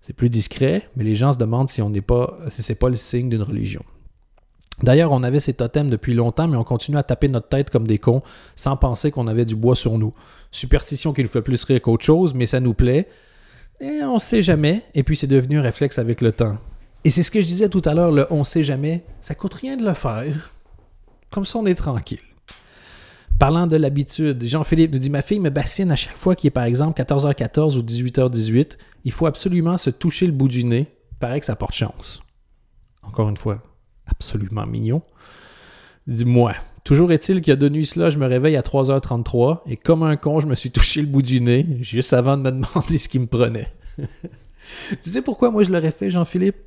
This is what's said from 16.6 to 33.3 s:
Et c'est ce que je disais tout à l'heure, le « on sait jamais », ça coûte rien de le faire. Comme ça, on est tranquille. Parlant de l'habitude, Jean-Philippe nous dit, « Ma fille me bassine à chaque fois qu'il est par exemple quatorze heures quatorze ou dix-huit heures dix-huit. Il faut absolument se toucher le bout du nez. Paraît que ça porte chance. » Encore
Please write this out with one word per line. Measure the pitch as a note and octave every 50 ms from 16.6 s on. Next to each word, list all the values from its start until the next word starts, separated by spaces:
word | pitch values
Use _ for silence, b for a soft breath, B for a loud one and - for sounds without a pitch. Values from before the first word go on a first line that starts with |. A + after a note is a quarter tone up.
| - - - - - - _ - -
Et | E3+
c'est | C#3 F3 E3+
ce | -
que | - A3 G3
je |
disais | E3 F3 F3+ G#3+ G3+
tout | - F#3+ E3
à | E3 D3
l'heure, | E3 F3 E3+
le « | D#3 C#3+ - -
on | F3 D3+ C#3+
sait | - - E3 D#3
jamais », | C#3 C#3 C3 C#3+ D3+ E3 E3+ E3+ - - -
ça | - - D3+
coûte | - - G3 -
rien | - - C4 C4+
de | C4 A#3
le | G#3 F3
faire. | - - C3+ A2+ G#2+ A#2+ D3 D3 D#3 - - - - - _ - - _ _ _ - - _ _ _ _ _
Comme | - - G3
ça, | - - A#3
on | A3
est | G3 F3+
tranquille. | E3+ - D3+ C3 A2 - - - - - _ _ _ _ B B B B B B B B B B B B B B B B B B -
Parlant | C#3+ C#3 D#3 E3+ F3
de | F3 D#3+
l'habitude, | D#3 D#3 C#3 C#3+ C#3+ C#3+ - - - D#3 D3+ C#3 B2 A#2
Jean-Philippe | A#2 B2 D#3 D3+ - E3 D#3+ D#3+ D#3+ D3
nous | C3
dit, « | C3 C#3
Ma | C#3+ C#3+ D3
fille | - G3+ G#3
me | F#3 D#3
bassine | C3+ C#3+ C3+ - - - G3 F3+
à | D3+
chaque | - - - -
fois | - - F#3 F3+
qu'il | - - C#3+
est |
par | - B2+ B2
exemple | A#2+ A#2+ B2 D3 D#3+ D#3+
quatorze | - C3 - D3 C#3 C#3
heures | D3 C#3+
quatorze | - A#2+ G#2+ - - D3+ D#3 C#3+
ou | B2+ A#2
dix-huit | A2+ A#2 A#2+ B2 B2 A#2+ -
heures | C3 B2+
dix-huit. | B2 A2+ A2 A2 A2 B2 D3 - - b b b b b b
Il | C3 -
faut | - E3
absolument | D#3+ C#3+ - - G3 F3+ F3+ D#3+ E3 F3+ F3
se | - -
toucher | A#2+ - - F3 - - F#3+
le | F3+ D#3
bout | C3+ C3+ C3+
du | B2 B2 A#2+
nez. | A#2+ A#2 A#2+ C#3+ - _ _ _ _ - -
Paraît | - A#2+ B2+ B2
que | -
ça | - A2
porte | - - F#2 -
chance. » | - A#2 G#2 - - - - - - - _ _ _ _ _ _ _ _ _ _ _ _ _ _ _ -
Encore | G#2 G#2 - A2 G#2